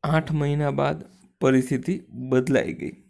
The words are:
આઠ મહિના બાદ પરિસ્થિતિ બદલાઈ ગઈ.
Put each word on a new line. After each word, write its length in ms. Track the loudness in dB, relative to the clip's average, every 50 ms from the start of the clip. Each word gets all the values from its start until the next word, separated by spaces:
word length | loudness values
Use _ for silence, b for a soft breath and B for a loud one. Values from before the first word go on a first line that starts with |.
| 0
આઠ 280 | 2 0 0 0 0
મહિના 400 | -2 0 0 0 0 0 0 0
બાદ 320 | 0 0 0 0 -2 -4 -8 -16 -20 _ _ _ _ _
પરિસ્થિતિ 600 | 2 4 4 4 2 2 -4 -4 -2 -4 -6 -6 -8 _
બદલાઈ 640 | -14 -14 -4 0 2 2 2 4 2 2 2 0 -6
ગઈ. 300 | -8 -10 -10 -12 -14 _